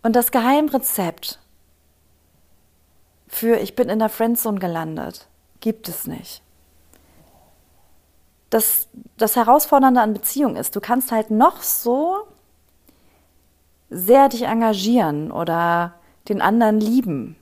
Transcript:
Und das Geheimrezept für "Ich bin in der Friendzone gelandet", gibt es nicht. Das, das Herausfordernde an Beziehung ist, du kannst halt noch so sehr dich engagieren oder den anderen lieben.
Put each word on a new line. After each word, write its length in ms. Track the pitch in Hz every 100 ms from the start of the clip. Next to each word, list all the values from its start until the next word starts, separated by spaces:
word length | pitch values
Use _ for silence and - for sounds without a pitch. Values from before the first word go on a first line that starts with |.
Und 120 | 233
das 160 | 240 233
Geheimrezept 1080 | 247 240 285 302 269 254 - 170 170 - - _ _ _ _ _ _ _ _ _ _ _ _ _ _ _ _ _ _ _
für 300 | - 226 233
"Ich 180 | 196
bin 140 | - 247
in 100 | 220
der 100 | 220
Friendzone 500 | - 226 240 226 202
gelandet", 680 | 185 165 160 160 160 - _ _ _ _
gibt 300 | 226 220 -
es 160 | 165
nicht. 380 | - 160 - - _ _ _ _ _ _ _ _ _ _ _ _ _ _ _ _ _ _ _ _ _
Das, 380 | 226 214 - - - - -
das 180 | 220
Herausfordernde 680 | 247 226 277 - 285 269 247
an 120 | 220
Beziehung 420 | 202 - 277 277
ist, 200 | 82 -
du 40 | 202
kannst 320 | - 247 -
halt 200 | 220 214
noch 300 | 214 302 -
so 640 | - - 240 254 330 392 427 _ _ _ _ _ _ _ _ _ _ _ _ _ _ _ _
sehr 400 | 180 180 269 277
dich 140 | 240
engagieren 880 | 240 226 226 202 202 240 165 147 156
oder 600 | - 170 165 170 170 175 - _ _ -
den 120 | 202
anderen 380 | 185 226 220 214
lieben. 560 | 214 247 233 139 113 156